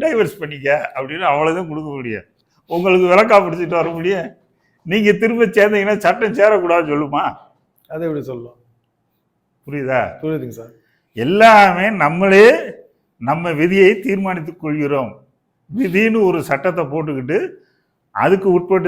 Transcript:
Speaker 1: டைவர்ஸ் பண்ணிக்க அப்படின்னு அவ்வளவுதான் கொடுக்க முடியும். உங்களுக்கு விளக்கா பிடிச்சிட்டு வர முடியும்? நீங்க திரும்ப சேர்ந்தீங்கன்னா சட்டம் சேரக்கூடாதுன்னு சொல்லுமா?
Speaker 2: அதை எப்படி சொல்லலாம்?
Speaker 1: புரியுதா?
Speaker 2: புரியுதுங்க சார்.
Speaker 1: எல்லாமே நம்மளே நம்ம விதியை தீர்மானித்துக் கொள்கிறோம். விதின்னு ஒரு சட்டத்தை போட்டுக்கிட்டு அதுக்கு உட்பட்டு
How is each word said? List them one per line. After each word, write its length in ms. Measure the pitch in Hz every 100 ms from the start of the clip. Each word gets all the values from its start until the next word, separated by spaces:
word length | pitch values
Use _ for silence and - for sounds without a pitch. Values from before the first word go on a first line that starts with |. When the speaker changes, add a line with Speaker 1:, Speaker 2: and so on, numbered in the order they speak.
Speaker 1:
டைவர்ஸ் 340 | 320 233 175 -
பண்ணிக்க 280 | 151 143 139 147 - 131
அப்படின்னு 280 | 135 165 170
அவ்வளவுதான் 400 | 143 156 165 165
கொடுக்க 180 | 151 151 139
முடியும். 300 | 120 101 - _ _ _ - 170
உங்களுக்கு 320 | 190 185 180
விளக்கா 240 | 185 226 208 175
பிடிச்சிட்டு 340 | 170 165 170
வர 100 | 165 165
முடியும்? 320 | 175 190 165 _ _ _ _ _ 160
நீங்க 240 | 214 208 208
திரும்ப 280 | 226 240 226 214
சேர்ந்தீங்கன்னா 400 | 208 208 196 208 180
சட்டம் 320 | - 214 185
சேரக்கூடாதுன்னு 560 | 214 208 175 170 151
சொல்லுமா? 300 | 147 143 147 190 - _ _ _ _ _
Speaker 2:
அதை 120 | 156 165
எப்படி 160 | 147 127
சொல்லலாம்? 300 | 123 117 _ _ _ _ _ _ _ _ _ _ _ -
Speaker 1:
புரியுதா? 340 | 147 131 127 98 -
Speaker 2:
புரியுதுங்க 340 | 156 156 123 110
சார். 120 | 113 _ _ _ _ 107
Speaker 1:
எல்லாமே 680 | 127 202 226 214 196 180 208 196
நம்மளே 440 | 147 170 196 196 233 330 254 - _ _ _ _
நம்ம 300 | 117 160 175 151
விதியை 300 | 175 196 190 214 269
தீர்மானித்துக் 580 | 196 190 175 156 160 156
கொள்கிறோம். 480 | 151 143 139 113 - _ _ _ _ _
விதின்னு 500 | 208 190 190 226 220 190
ஒரு 100 | 170 139
சட்டத்தை 360 | 135 185 170 143
போட்டுக்கிட்டு 460 | 156 156 135 127 196 359 - _ _ _ _ _ 98
அதுக்கு 320 | 139 190 196 175
உட்பட்டு 320 | 180 190